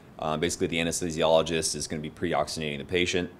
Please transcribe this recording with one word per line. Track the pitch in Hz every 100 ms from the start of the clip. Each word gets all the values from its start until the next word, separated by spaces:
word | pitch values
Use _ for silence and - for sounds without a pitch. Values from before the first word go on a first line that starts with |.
| - -
Uh, | 78 78
basically | 85 - 87
the | 82
anesthesiologist | 82 - 87 80 80 82 82 82 80 76
is | -
gonna | 80
be | 78
pre-oxygenating | - 85 73 73 80 76 71
the | 67
patient. | 90 90 90 82